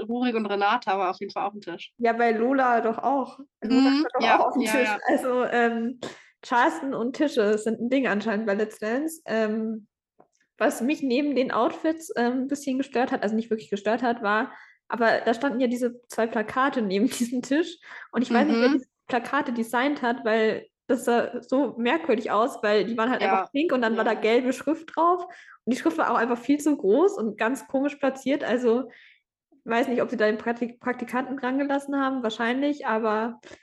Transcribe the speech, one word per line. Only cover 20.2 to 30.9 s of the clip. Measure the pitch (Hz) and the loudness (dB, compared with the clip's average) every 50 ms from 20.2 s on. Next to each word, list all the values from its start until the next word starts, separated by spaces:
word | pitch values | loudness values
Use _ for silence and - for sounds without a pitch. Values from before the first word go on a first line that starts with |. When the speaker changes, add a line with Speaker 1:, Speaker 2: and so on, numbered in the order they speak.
| 262 | 0
Speaker 2:
weil | 226 214 226 220 220 202 - - - _ _ _ - | 0 2 2 2 2 0 -2 -6 -12 _ _ _ -2
das | 262 240 254 | -2 0 2
sah | - 240 233 - - - 240 - | 2 2 2 2 0 -4 -8 -4
so | - 254 262 285 220 - 226 | -2 0 0 0 0 -2 -2
merkwürdig | 233 240 294 330 320 - 233 226 226 - | 0 0 0 0 2 0 0 0 0 0
aus, | - 202 220 277 - - - | 0 2 2 0 0 -2 0
weil | 208 208 214 190 | 2 2 2 2
die | 208 226 | 2 0
waren | 240 226 247 | -2 0 0
halt | 247 - - | 0 0 2
Speaker 1:
Ja, | 196 190 | 2 2
Speaker 2:
einfach | 190 185 - | 2 0 0
pink | - 277 311 349 285 | -2 -2 0 2 2
und | 254 240 | 2 2
dann | 220 226 | 2 2
war | 220 220 | 2 2
da | 233 214 | 0 0
Speaker 1:
ja. | 214 | 2
Speaker 2:
gelbe | 220 214 226 247 254 247 254 | 2 4 4 4 4 2 -2
Schrift | - - - 311 320 - - - | -2 -2 -4 -4 -4 -6 -8 -2
drauf. | - 320 339 359 359 359 - - - - - - - _ | 2 2 2 2 2 -2 -8 -14 -18 -20 -20 -20 -8 _
Und | - 247 | -4 -4
die | |
Schrift | - - 330 320 | 0 0 -2 0
war | 320 294 - 233 | 0 0 0 2
auch | 240 | 2
einfach | 226 247 240 233 | 2 0 -2 -2
viel | - - 285 294 | 0 0 0 2
zu | 294 311 294 | 2 2 0
groß | 277 - 190 202 269 339 403 403 | 2 2 4 4 6 4 4 2
und | - 214 226 - - | 0 -4 -6 -4 -2
ganz | 226 226 269 262 - - | -2 -2 -2 -2 -6 -4
komisch | - 262 269 285 277 | -2 -2 0 -2 -2
platziert. | - - 269 262 262 - 262 277 311 - | -2 -2 -2 -2 -2 -2 -2 -2 0 0
Also, | - 214 254 254 233 220 247 262 - - - - - _ _ _ _ _ _ _ _ _ _ _ | 0 0 2 2 2 2 2 0 -4 -10 -20 -20 -20 _ _ _ _ _ _ _ _ _ _ _
weiß | 247 226 233 247 254 | -2 0 0 0 0
nicht, | 240 247 226 | 0 0 0
ob | 226 | -2
sie | - | 0
da | 220 214 | 2 2
den | 214 214 220 | 2 2 0
Praktik-, | - 233 233 233 247 226 - - | -2 -4 -4 -2 -4 -6 -6 -6
Praktikanten | - 254 | -6 -6